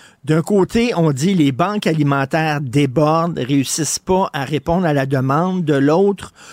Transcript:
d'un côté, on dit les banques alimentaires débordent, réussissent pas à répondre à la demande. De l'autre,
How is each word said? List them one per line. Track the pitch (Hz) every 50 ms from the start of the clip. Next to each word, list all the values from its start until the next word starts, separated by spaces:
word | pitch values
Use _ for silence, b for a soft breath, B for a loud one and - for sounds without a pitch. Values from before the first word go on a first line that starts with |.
| B B B B B
d'un | 131 156 160
côté, | 156 - 208 196 185 - - 233 233 247 185 170
on | 165 156
dit | 143 123 147 196 202
les | 180 147 135 131
banques | 117 170 190 208 208 - 185
alimentaires | 160 156 147 143 139 139 135 131 - 160 160 156 147 143
débordent, | 151 127 110 147 147 135 117 156 151 151 160 165 165 175 156 139
réussissent | 131 117 143 139 127 - - - 151 - - -
pas | - - 190 185 190 - -
à | 147 135
répondre | - 156 139 - - 165 185 185
à | 160
la | 147 139 135
demande. | 131 139 131 127 135 135 156 175 185 185 185 170
De | 147 147
l'autre, | 135 139 147 156 175 196 202 202 - - - - B B B